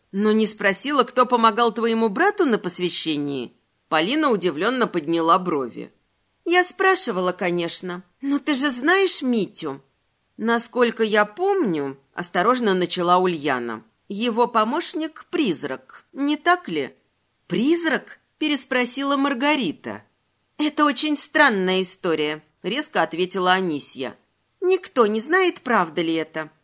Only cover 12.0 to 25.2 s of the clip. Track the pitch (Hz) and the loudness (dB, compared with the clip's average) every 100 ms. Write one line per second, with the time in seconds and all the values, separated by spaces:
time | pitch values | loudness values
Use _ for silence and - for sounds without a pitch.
12 | _ - 175 185 202 254 226 185 170 185 | _ -8 -4 0 2 2 2 2 0 0
13 | 175 180 185 165 143 127 117 110 - _ | 2 4 2 0 -2 -2 -4 -10 -14 _
14 | - 202 240 220 240 233 220 294 339 320 | -12 -4 -2 0 0 2 0 -2 -4 -6
15 | 311 - - - 254 143 143 131 - - | -8 -10 -6 -2 0 -2 -4 -8 -14 -20
16 | _ - 285 294 339 359 349 156 131 - | _ -4 -2 0 0 0 -2 -6 -6 -10
17 | _ _ _ _ - 180 254 339 330 226 | _ _ _ _ -6 -2 2 2 2 -2
18 | - - _ - 302 294 - 247 240 262 | -6 -20 _ -6 -2 -2 0 -2 -2 -2
19 | 277 277 277 254 285 302 190 - 120 101 | -2 0 0 0 0 0 -2 -6 -10 -12
20 | - _ _ _ _ - 302 302 294 - | -14 _ _ _ _ -4 -2 2 2 2
21 | 302 294 - 311 285 202 185 185 185 - | -2 -2 0 2 2 2 0 0 0 -2
22 | 185 156 151 156 - _ 170 247 - 196 | -2 0 -2 -4 -12 _ -6 -4 -2 -2
23 | 165 165 180 196 180 185 180 147 - 127 | -2 -2 -2 0 2 4 2 -2 -6 -8
24 | 123 - _ _ _ _ 359 370 - - | -8 -10 _ _ _ _ 0 0 0 2
25 | 208 220 | 2 0